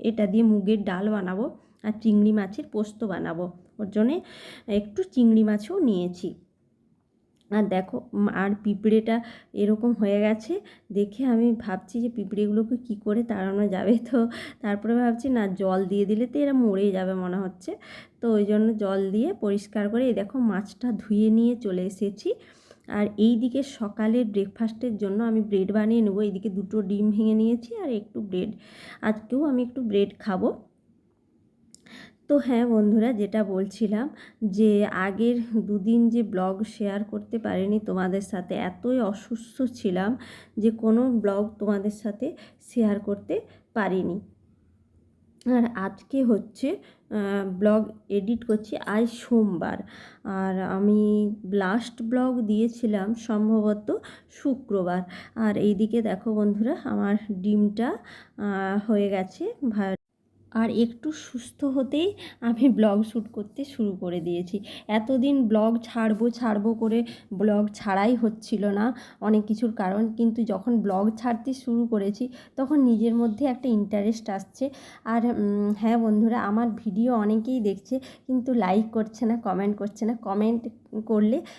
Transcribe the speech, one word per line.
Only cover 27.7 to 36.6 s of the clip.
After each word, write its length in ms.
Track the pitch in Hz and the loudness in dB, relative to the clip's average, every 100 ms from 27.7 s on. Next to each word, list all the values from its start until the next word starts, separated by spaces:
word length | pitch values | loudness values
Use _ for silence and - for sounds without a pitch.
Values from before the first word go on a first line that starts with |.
| 453 | -8
আর 140 | 320 | -4
একটু 300 | 214 - 233 | -4 -6 -10
ব্রেড, 300 | 202 185 - - - - - - | -6 -4 -4 -8 -20 -20 -20 -6
আজকেও 420 | 220 220 - 262 | -2 -2 -2 -2
আমি 180 | 311 254 | 0 0
একটু 200 | 247 269 | -2 -4
ব্রেড 360 | 233 202 202 - | 0 2 2 -2
খাবো। 520 | 214 185 214 - - _ _ _ _ _ _ _ _ _ _ - - - - _ - | -4 0 0 -2 -14 _ _ _ _ _ _ _ _ _ _ -20 -20 -20 -20 _ 2
তো 80 | 285 | 2
হ্যাঁ 280 | 240 233 240 | 4 2 4
বন্ধুরা, 460 | 220 208 214 233 | 4 4 4 2
যেটা 320 | 214 202 220 | 0 -2 0
বলছিলাম 680 | 202 190 196 - 208 208 285 - - - | 0 -2 -4 -2 -2 -2 -4 -8 -20 -6
যে 420 | 214 196 214 202 208 | -4 2 4 4 2
আগের 760 | 180 190 196 240 240 233 214 185 | 0 -2 0 0 0 -2 -2 -2
দুদিন 420 | 208 196 233 233 | -2 2 4 4
যে 140 | 233 | 2
ব্লগ 400 | 202 180 185 190 | 0 -2 -2 -2